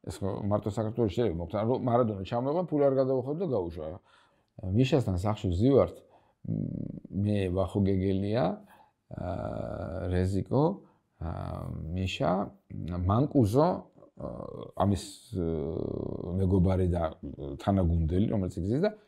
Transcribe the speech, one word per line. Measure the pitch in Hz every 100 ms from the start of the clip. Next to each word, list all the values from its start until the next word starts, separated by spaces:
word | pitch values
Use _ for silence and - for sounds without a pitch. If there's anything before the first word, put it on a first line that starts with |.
ეს | - -
ხო | 98 -
მარტო | 101 104 107
საქართველოში | 104 110 110 110 92
შეიძლება | 113 82
მოხდეს. | 85 104
ანუ | 110 127
მარადონა | 127 120 117 98 95
ჩამოიღო, | 120 131 165
ფული | 180 151 143
არ | 135
გადავუხავთ | 131 131 123 156
და | 185
გაუშვა. | 117 85 82 78 87 _ _ _ _ _ - 92
მიშასთან | 101 131 151 107 90
სახლში | 104 110 98
ვზივართ, | 85 123 131 87 - _ _ _ _ -
მ, | 53 50 - - - -
მე, | 92 101 104 95
ვახო | 92 92 104
გეგელია, | 95 98 95 95 101 113 165 208 - - _ _ _
ა, | - 90 95 - - - - - 90 92
რეზიკო, | 90 92 98 - 123 160 196 - _ _ _
ა, | 82 92 92 87 87 82
მიშა, | 80 87 95 - 160 190 202 - _ 101 78 87
მანკუზო, | 87 110 143 143 104 123 170
ა, | 190 - _ - - 69 58 - - -
ამის, | - 98 98 - - -
ე, | 101 82 80 71 - - - - - -
მეგობარი | 92 95 98 90 92 92
და | 85 82 - 71 - 71 73
თანაგუნდელი, | - 98 87 85 80 90 107
რომელიც | 107 92 -
იგზის | 95 131
და | 208 -